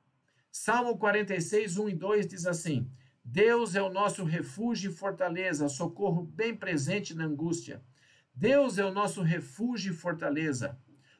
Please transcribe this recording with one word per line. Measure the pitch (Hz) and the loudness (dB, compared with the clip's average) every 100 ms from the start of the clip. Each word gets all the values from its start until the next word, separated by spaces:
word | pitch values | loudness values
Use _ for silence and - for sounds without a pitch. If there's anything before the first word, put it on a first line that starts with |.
| _ _ _ _ _ | _ _ _ _ _
Salmo | - - 233 240 214 | -6 0 2 2 2
quarenta | 214 208 202 185 | 2 2 2 -2
e | |
seis, | - 208 214 175 | 0 0 2 0
um | 214 | -2
e | |
dois | 170 190 214 196 | -2 2 2 2
diz | 190 175 | -2 -2
assim, | 170 170 135 - - _ _ | -2 0 -2 -2 -8 _ _
"Deus | 123 127 220 240 226 190 | -4 4 6 6 2 0
é | |
o | 190 | 0
nosso | 185 208 185 | 2 0 0
refúgio | 175 165 - - 233 214 190 | -2 -2 -4 -4 -2 -2 -4
e | |
fortaleza, | 165 196 185 180 170 185 151 143 | -4 -4 -2 -2 0 -2 0 -2
socorro | - 170 - 202 170 | -2 -4 -2 0 0
bem | 170 - 226 226 | -2 -2 -2 -2
presente | 190 160 135 202 196 | -2 -2 0 -2 -4
na | 165 160 | -4 -4
angústia." | 143 170 160 - - - _ _ _ _ | -2 -2 -2 -6 -14 -16 _ _ _ _
Deus | - 202 277 269 190 | 0 6 6 6 2
é | 196 | 0
o | |
nosso | 190 208 - | 0 -2 2
refúgio | 165 170 - - 240 233 190 | 2 2 -2 -4 -2 -2 -4
e | 165 | -4
fortaleza. | 175 165 165 143 160 127 98 - _ _ _ _ | -4 -4 -2 0 0 -2 -4 -8 _ _ _ _